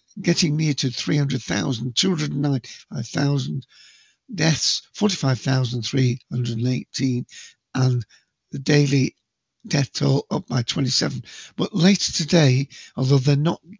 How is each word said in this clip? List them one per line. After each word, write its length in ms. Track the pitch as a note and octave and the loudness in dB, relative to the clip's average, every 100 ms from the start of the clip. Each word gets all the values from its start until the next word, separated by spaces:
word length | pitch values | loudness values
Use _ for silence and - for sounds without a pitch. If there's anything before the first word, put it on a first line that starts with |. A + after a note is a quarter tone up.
| _ - | _ -6
getting 360 | F#3+ E3+ D#3+ D3+ | 0 0 0 0
near 180 | D#3 C#3 | 0 0
to 160 | C3 | -2
three 260 | B2 - D3+ | -4 -2 0
hundred 260 | C#3 B2 | 0 -2
thousand, 540 | - F3 D#3 A#2 B2+ A#2 | -4 -2 -2 -2 -4 -2
two 140 | F#3+ | 0
hundred 240 | E3+ D3 D3 | 0 -2 -2
ninety-five 720 | D3 C3+ - - - C#3+ A#2+ | 0 0 -4 -14 -14 -10 -6
thousand 600 | D#3+ C#3+ C#3+ C3 D3+ - _ - _ _ _ - G#3+ | -2 0 0 -2 -6 -10 _ -20 _ _ _ -12 -2
deaths, 540 | D#3 D#3 - - - - | 0 2 -2 -4 -8 -2
forty-five 440 | G#3 F#3 C3+ B2+ | 0 2 0 0
thousand 440 | - C3 B2 B2 | 0 0 0 -4
three 360 | A2 C#3 B2+ A#2+ - | -2 0 2 0 -4
hundred 280 | B2+ A#2+ A2+ | -4 -4 -2
and 100 | B2 | 0
eighteen, 580 | B2+ - - C3+ B2 B2+ - - _ _ - | -2 -4 -2 -2 -2 -6 -12 -20 _ _ 0
and 300 | C3 B2 - _ _ _ _ | 2 2 -4 _ _ _ _
the 60 | C#3+ | -6
daily 580 | C3+ D3 C#3+ C#3 B2+ - _ _ _ _ - | 2 4 4 2 0 -4 _ _ _ _ -4
death 260 | D3 C3+ | -2 -2
toll 340 | - C#3 C3+ - | -2 0 0 0
up 160 | C#3 - | -6 -4
by 160 | C3 | -4
twenty-seven. 600 | A#2 - C3 C3 - B2+ - - - - | -2 -2 -2 0 -2 -4 -10 -16 -14 -6
But 180 | E3+ G#3 | -4 2
later 380 | F3 G3+ - | 4 4 0
today, 560 | - D3+ E3+ C#3+ B2+ C#3 - - - | -4 0 4 6 4 0 -8 -12 -4
although 220 | C3 C#3 | 2 2
they're 180 | C3 C#3+ | 4 2
not 240 | D#3 - - G#3 | 0 -2 -8 -4